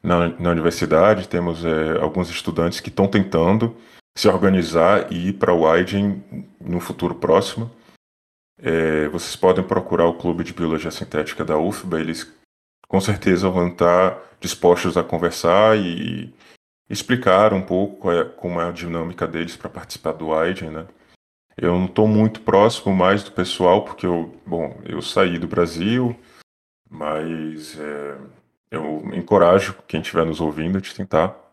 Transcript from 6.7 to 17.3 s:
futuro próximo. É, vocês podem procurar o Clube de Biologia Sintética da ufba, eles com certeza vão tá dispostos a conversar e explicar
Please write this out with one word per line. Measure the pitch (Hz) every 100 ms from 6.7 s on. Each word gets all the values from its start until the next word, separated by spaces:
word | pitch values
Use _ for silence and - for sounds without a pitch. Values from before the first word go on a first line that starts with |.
| 87
futuro | - - 87
próximo. | - - 82 - - 117 - _ _ _ _ _ _ _ _
É, | - 82 80 78 76
vocês | 85 - -
podem | 92 92
procurar | 90 92 - 90
o | 85 85
Clube | 87 85
de | 85
Biologia | - 82 80 80
Sintética | - - 76 76 -
da | 80 78
ufba, | 87 104 92 82
eles | 80 80 - _ _ _ _ _ _
com | 95
certeza | - 98 - 87 95
vão | 92 87
tá | 87 87 87 92 - - _
dispostos | 90 - 90 87 92 87
a |
conversar | 82 82 85 - 85 95 110 110
e | 92 85 82 82 82 _ _ _ _ _ _
explicar | 104 - 123 98